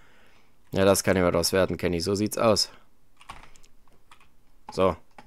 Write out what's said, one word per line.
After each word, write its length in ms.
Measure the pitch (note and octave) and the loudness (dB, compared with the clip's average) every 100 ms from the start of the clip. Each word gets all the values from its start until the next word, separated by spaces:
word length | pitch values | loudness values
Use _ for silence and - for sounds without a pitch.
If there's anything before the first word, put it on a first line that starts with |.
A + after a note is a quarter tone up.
| - - - - - - - | -20 -20 -20 -20 -20 -20 -8
Ja, 140 | - G2 | 2 4
das 180 | F#2+ | 4
kann 140 | - F#2 | 2 2
ja 160 | F2+ | 2
was 180 | F2 E2+ | 2 0
werden, 240 | F#2+ F2 F2 | 0 0 0
Kenny. 240 | F2+ F2 | -2 -2
So 160 | E2+ G2+ | -2 -2
sieht's 220 | G#2+ - | -2 0
aus. 320 | A#2 G2 - - - - - - - - - - - - - - - - - - - - - | 2 2 0 -8 -20 -20 -20 -20 -20 -18 -18 -20 -20 -20 -20 -20 -20 -20 -20 -20 -20 -20 -10
So, 240 | - F#2 F2 - - | 0 0 0 -10 -20